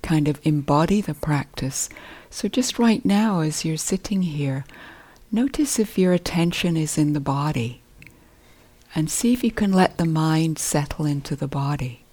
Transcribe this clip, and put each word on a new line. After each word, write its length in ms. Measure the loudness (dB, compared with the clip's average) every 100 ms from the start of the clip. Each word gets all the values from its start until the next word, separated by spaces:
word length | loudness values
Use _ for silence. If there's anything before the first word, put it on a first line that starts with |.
kind 280 | 2 2 2
of 100 | 0
embody 580 | 0 0 2 2 4 0
the 120 | 0
practice. 760 | -6 -2 -2 -2 -6 -6 -6 -8 -10 -20 -20 -18
So 180 | -6 -4
just 320 | -2 -2 2
right 240 | 2 4
now, 380 | 2 2 2 2
as 240 | 0 -2 -4
you're 100 | -4
sitting 460 | -2 -4 -2 -2
here, 420 | -2 -2 -2 -4 -6 -16 -20 -20 -20 -20 -4
notice 480 | 0 0 0 -2 0
if 200 | 0 2
your 160 | 4
attention 640 | 2 0 0 0 0 0 0
is 200 | -2 0
in 140 | 2
the 80 | 2
body, 640 | -2 -2 -2 -2 -4 -8 _ -20 -20 -20 -20 -20 _ -20 _ _ _ -4
and 160 | -2
see 220 | 0 0
if 100 | 2
you 80 | 0
can 220 | 0 2
let 240 | 6 4 2
the 80 | 0
mind 520 | 2 2 2 2 0
settle 480 | -2 -2 -2 -4 -2
into 300 | -2 -4 -6
the 140 | -4
body. 560 | -4 -4 -4 -6 -10 _